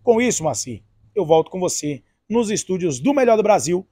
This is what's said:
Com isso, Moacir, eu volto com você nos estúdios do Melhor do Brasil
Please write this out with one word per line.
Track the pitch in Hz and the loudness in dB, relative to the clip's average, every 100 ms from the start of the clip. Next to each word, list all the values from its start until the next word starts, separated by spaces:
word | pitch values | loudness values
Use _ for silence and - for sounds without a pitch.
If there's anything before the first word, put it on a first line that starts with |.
Com | - 226 | 2 2
isso, | 247 - | 2 -2
Moacir, | 156 120 131 107 _ _ _ | -4 -6 -8 -12 _ _ _
eu | - 156 | -6 2
volto | 160 160 | 2 2
com | 185 | -4
você | 180 - 147 139 _ _ _ | -4 -4 -6 -8 _ _ _
nos | 226 214 | -2 0
estúdios | 190 - 185 175 127 | -4 -4 -4 -2 -2
do | 160 | 0
Melhor | 285 240 220 | 2 4 4
do | |
Brasil | 208 196 156 180 - | 4 2 2 -4 -6